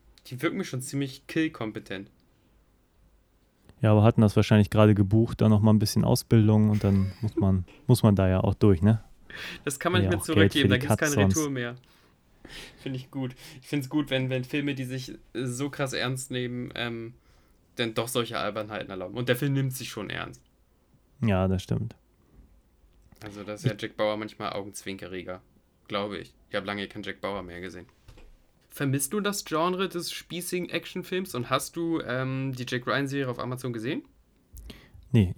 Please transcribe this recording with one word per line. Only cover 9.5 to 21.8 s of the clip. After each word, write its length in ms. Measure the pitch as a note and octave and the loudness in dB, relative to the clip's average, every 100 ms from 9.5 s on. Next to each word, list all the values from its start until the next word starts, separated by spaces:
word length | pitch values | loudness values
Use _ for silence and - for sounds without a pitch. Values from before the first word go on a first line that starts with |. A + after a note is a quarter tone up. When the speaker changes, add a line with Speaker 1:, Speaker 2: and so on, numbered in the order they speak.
| - | -10
Speaker 1:
Das 140 | D3 - | -8 -4
kann 140 | F3 | 0
man 100 | F3+ | 2
Speaker 2:
Ja, 80 | F#2+ | 2
Speaker 1:
nicht 60 | E3 | 0
mehr 40 | |
Speaker 2:
auch 60 | - D#3 | 2 4
Geld 160 | G2 | 4
Speaker 1:
zurückgeben, 100 | D3 | 6
Speaker 2:
für 40 | G2+ | 4
Speaker 1:
da 60 | B2+ | 4
Speaker 2:
die 40 | C#3 | 2
Speaker 1:
gibt's 100 | G#3+ | 2
keine 140 | D#3 | 2
Speaker 2:
Katz 80 | C#3+ | 4
sonst. 140 | G3 D#3+ | 4 2
Speaker 1:
Retour 140 | D3 | -2
mehr. 240 | C3 A#2+ B2 _ _ _ _ _ _ - - - - | -4 -6 -8 _ _ _ _ _ _ -20 -18 -18 -12
Finde 160 | C3+ C3 | -10 -8
ich 120 | - | -8
gut. 240 | C#3 B2+ B2+ - B2+ | -8 -8 -8 -18 -20
Ich 80 | - | -6
find's 200 | D3 C3 | -4 -2
gut, 220 | D3+ C#3 | -2 0
wenn, 200 | C3+ C3 | 0 0
wenn 140 | C3 | -2
Filme, 300 | B2+ D3 C#3+ | -2 -4 -2
die 100 | C3+ | -4
sich, 260 | B2+ C3 B2+ - _ | -6 -8 -10 -16 _
äh, 100 | - B2+ | -6 -6
so 240 | A#2+ C#3+ | -4 -6
krass 220 | C#3+ C3+ | -4 -4
ernst 380 | G#2 B2 C3 - | -2 -4 -4 -6
nehmen, 420 | B2+ B2 B2 B2 | -6 -6 -6 -8
ähm, 400 | - A#2+ A#2 A#2 - _ _ _ _ _ - | -8 -8 -8 -12 -16 _ _ _ _ _ -6
dann 180 | A#2 | -4
doch 140 | A2+ A#2 | -2 -2
solche 300 | B2 A2+ G2+ | -2 -2 -4
Albernheiten 520 | G2+ G#2+ G#2 G2+ - | -4 -4 -6 -8 -8
erlauben. 260 | F#2+ F#2 A#2 | -8 -8 -4
Und 120 | B2 | 0
der 80 | B2 | 0
Film 160 | C#3+ | 0
nimmt 180 | C#3 C3+ | 0 -2
sich 160 | B2+ A#2+ | -4 -10
schon 200 | A2 F#2+ | -8 -8
ernst. 300 | E2+ F2 - _ _ _ _ _ _ _ - | -8 -10 -14 _ _ _ _ _ _ _ -2
Speaker 2:
Ja, 260 | A#2 F#2 F#2 | 2 2 2
das 140 | F#2 | 0
stimmt. 340 | - A2 | -2 -4